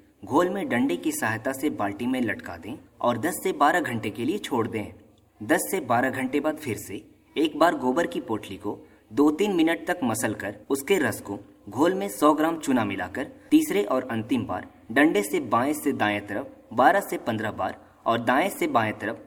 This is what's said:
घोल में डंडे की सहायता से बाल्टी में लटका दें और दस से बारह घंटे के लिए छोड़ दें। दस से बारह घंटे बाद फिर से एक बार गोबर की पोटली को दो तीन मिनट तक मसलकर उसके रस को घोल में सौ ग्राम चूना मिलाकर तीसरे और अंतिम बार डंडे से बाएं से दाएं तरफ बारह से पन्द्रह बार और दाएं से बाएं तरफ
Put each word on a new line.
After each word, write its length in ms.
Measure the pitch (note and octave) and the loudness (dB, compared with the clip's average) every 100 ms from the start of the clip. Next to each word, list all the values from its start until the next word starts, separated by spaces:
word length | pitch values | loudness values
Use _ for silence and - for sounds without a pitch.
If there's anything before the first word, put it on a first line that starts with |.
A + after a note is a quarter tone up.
| _ _ | _ _
घोल 280 | G2+ C3+ F3+ | -2 2 2
में 180 | G3 D#3 | 0 -2
डंडे 280 | A#2 C3+ E3+ | 0 2 0
की 160 | D#3+ | -2
सहायता 400 | D3 A2+ A2 C#3 | -2 -2 -2 -4
से 180 | C3 D3+ | -2 -2
बाल्टी 340 | D3 G2+ G2+ A#2+ | -2 -4 -2 -4
में 140 | C3 | -2
लटका 340 | A#2 F#2+ - E2+ | -2 -4 -8 -12
दें 180 | G2 C#3+ - _ | -12 -14 -16 _
और 180 | A#2+ A#2+ | -2 0
दस 220 | D3 - | -2 -2
से 100 | G3 | -4
बारह 260 | F#3 C#3+ F3 | 2 4 4
घंटे 280 | C#3 A#2 A2 | 0 -4 -6
के 140 | G2 | -4
लिए 140 | A#2+ G3+ | -4 -4
छोड़ 260 | - B2+ G#2 | -2 -2 -2
दें। 160 | A2 G2 - - _ _ _ | -4 -8 -12 -20 _ _ _
दस 300 | G#2+ F3 - | 0 0 0
से 100 | F#3+ | -4
बारह 280 | C3 A#2+ B2+ | 0 2 2
घंटे 280 | B2+ B2+ C#3+ | 0 -2 0
बाद 160 | D3+ D3+ | -2 -4
फिर 180 | - G2+ | -6 -6
से 260 | - F#2+ - _ _ - | -8 -12 -14 _ _ 0
एक 200 | D#3+ D3+ | 0 4
बार 160 | E3 | 2
गोबर 320 | D#3 B2+ C3 E3+ | 4 0 0 0
की 140 | - | -4
पोटली 360 | - G#2+ - F#2+ | -4 -4 -6 -8
को 200 | G#2 - - - _ | -8 -8 -12 -20 _
दो 200 | G#2+ D3+ | 2 4
तीन 240 | D3+ G#3 F3+ | 4 2 2
मिनट 300 | D#3+ D#3+ E3+ | 2 0 -2
तक 140 | F3 | -2
मसलकर 540 | B2+ A2 A#2 G2+ G2 G#2+ - | -2 -2 -2 -4 -8 -10 -4
उसके 280 | C#3 - G3 | -4 2 2
रस 220 | B2+ G2+ | 2 -2
को 180 | - G2+ - - - | -8 -12 -12 -20 -10
घोल 260 | G#2+ E3 | 0 2
में 140 | F#3+ G3 | 2 -4
सौ 240 | - D3+ | 2 4
ग्राम 240 | D3 D#3+ D#3+ | 4 2 -2
चूना 260 | - B2+ | 0 0
मिलाकर 460 | G#2 G2 F2+ A#2+ C#3 - - | 0 -2 -6 -6 -8 -12 4
तीसरे 340 | D3+ D#3 F#3+ | 4 4 0
और 220 | G3+ C3 - | 2 0 0
अंतिम 340 | A2+ A2 C3 - | -4 -2 -2 -2
बार 200 | F#2 - - - | -6 -8 -16 -2
डंडे 300 | A2+ D3+ E3 | 4 6 4
से 180 | G3+ F#3 B2+ | 0 -2 0
बाएं 260 | A#2 C3+ | 2 2
से 180 | D3+ C#3+ | 0 -2
दाएं 280 | B2+ G#2+ G#2 G2+ | 2 0 0 -4
तरफ 240 | G2+ C#3 - - | -8 -8 -14 -4
बारह 280 | A2+ C3+ F#3+ | 4 6 6
से 180 | G3 F3 | 2 -4
पन्द्रह 320 | - A2+ A2 | -4 -2 -4
बार 240 | G2 F#2+ - - _ - | -4 -6 -6 -16 _ 0
और 140 | A#2 | 2
दाएं 280 | A#2+ C3 F#3 | 4 2 2
से 160 | - E3+ | 0 0
बाएं 260 | B2+ A2 | 2 0
तरफ 300 | G#2 G#2 A2+ | -2 -6 -6